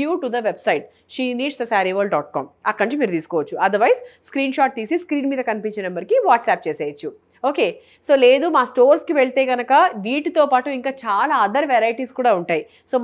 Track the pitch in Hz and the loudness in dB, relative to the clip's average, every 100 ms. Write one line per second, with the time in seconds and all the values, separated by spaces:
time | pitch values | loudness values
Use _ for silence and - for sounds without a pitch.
0 | 294 359 254 240 214 - 220 151 - _ | -2 -2 -4 -4 -4 -2 -2 -2 -4 _
1 | _ - 254 240 277 285 226 208 185 196 | _ -6 -4 -4 -6 -6 -2 -2 0 -2
2 | 202 151 - 143 135 _ 214 208 214 294 | -2 -2 -4 -8 -8 _ -6 -2 -2 -2
3 | 202 170 - 165 - 151 190 202 247 508 | -2 -2 -4 -4 -4 -2 0 2 2 2
4 | - _ - 277 269 262 262 262 220 330 | -4 _ -8 -4 -2 0 -2 -2 -4 -4
5 | 349 294 269 269 240 214 208 214 185 185 | -2 -4 -2 -4 -4 -4 -6 -6 -8 -6
6 | - 508 392 233 220 180 165 147 147 147 | -2 2 4 2 2 -2 -2 -6 -6 -8
7 | 151 - _ _ 262 302 196 - _ _ | -12 -14 _ _ -4 0 -2 -4 _ _
8 | - 269 247 269 330 302 247 254 254 311 | 0 6 6 6 4 2 2 4 6 4
9 | - 294 262 262 262 247 233 277 370 214 | 2 0 0 0 0 -2 2 4 4 0
10 | 208 285 302 320 285 254 285 262 254 269 | -6 -4 -2 0 2 2 0 -6 -6 -6
11 | 226 202 277 269 208 247 294 240 220 233 | -4 0 0 2 2 0 2 2 2 -2
12 | 254 - 240 185 170 160 - _ - 254 | -6 -2 2 2 0 -4 -6 _ -6 0